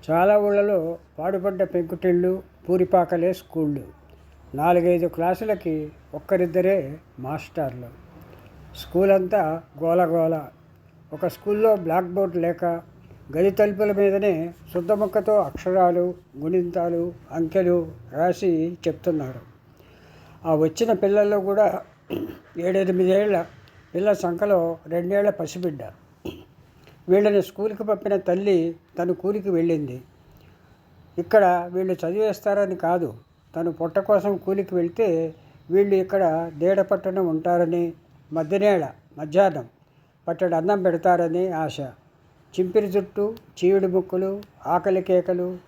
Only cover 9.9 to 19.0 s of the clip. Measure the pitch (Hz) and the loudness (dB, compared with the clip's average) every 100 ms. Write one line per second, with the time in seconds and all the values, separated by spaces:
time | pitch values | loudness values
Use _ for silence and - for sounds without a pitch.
9.9 | 175 175 170 160 160 139 - _ - _ | 2 2 2 0 -2 -6 -20 _ -20 _
10.9 | _ - 151 175 - 202 208 220 208 170 | _ -18 -6 -6 -6 -4 2 2 2 0
11.9 | 170 180 180 196 175 165 175 175 170 - | -2 -2 -2 -2 -2 -2 -2 -2 -4 -8
12.9 | - - - - 147 190 190 208 196 208 | -20 -20 -20 -10 0 0 4 0 2 0
13.9 | 202 202 196 208 165 170 170 - 175 170 | 2 2 4 0 0 -4 -10 -8 -6 0
14.9 | 208 208 208 202 214 156 - 185 185 180 | 0 2 0 2 2 0 -4 -2 4 4
15.9 | 175 175 175 _ 135 151 180 175 180 170 | 4 -2 -4 _ -8 -2 -2 0 -2 -2
16.9 | 170 175 170 - 160 160 190 175 175 160 | -2 -4 -8 -12 -6 -2 0 2 0 -2
17.9 | - - 147 175 185 196 165 165 175 170 | -10 -12 -2 0 0 0 0 -2 -4 -6
18.9 | 156 | -4